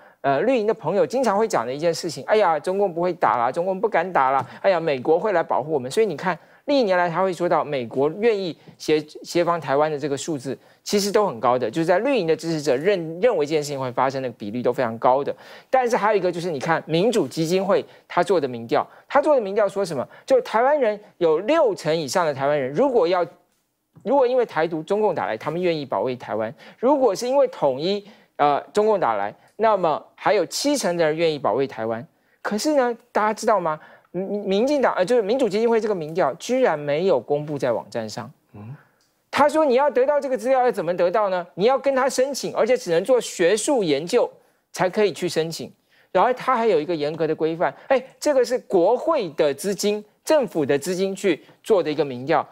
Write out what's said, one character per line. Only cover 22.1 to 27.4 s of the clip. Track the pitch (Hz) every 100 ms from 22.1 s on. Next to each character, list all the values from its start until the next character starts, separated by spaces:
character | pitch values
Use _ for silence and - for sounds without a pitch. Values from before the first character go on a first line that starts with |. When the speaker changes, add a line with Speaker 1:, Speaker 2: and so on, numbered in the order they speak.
| 190 165
Speaker 1:
的 |
台 | 135 139
湾 | 147
人， | 131
如 | 147 269
果 | 240 170
要， | 180 175 - _ _ _ _ _ -
如 | 196 277
果 | 240
因 | 254
为 |
台 | 226 156 160
独 | 156
中 | 160 202
共 | 214
打 | 147 98
来， | 110
他 | 151
们 | 165
愿 | 180 160
意 | 131
保 | 98
卫 | 120 123
台 | -
湾； | 104 110 - - -
如 | 240 294
果 | 254
是 | 185 240
因 |
为 | 277